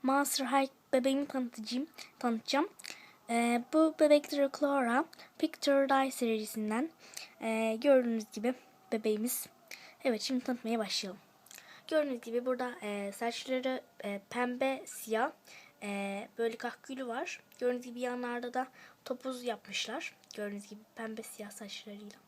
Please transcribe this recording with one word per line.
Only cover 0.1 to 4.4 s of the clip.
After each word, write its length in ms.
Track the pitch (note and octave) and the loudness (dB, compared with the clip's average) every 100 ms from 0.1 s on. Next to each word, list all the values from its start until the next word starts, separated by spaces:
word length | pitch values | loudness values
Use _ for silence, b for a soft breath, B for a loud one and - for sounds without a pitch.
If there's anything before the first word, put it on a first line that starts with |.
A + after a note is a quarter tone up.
| C#4 C#4+ - B3+ | 2 2 0 2
High 240 | C4+ C4+ _ _ | 4 2 _ _
bebeğimi 320 | C4 B3+ C4+ C#4+ | 2 4 2 0
tanıtacağım, 600 | C4+ A#3+ - G#3+ B3 D#4 - B - | -2 -4 -6 -4 -4 -4 -10 B -4
tanıtacağım. 500 | B3 A3+ - C#4 G4 - B B B B - | -2 -2 0 0 0 -4 B B B B -2
Ee, 340 | A#3 A#3 A#3+ A#3+ | 2 4 2 4
bu 220 | D#4 D#4+ D#4 | 6 6 6
bebek 320 | D4+ D4 D4 | 8 8 6
Draculaura 760 | C#4+ | 2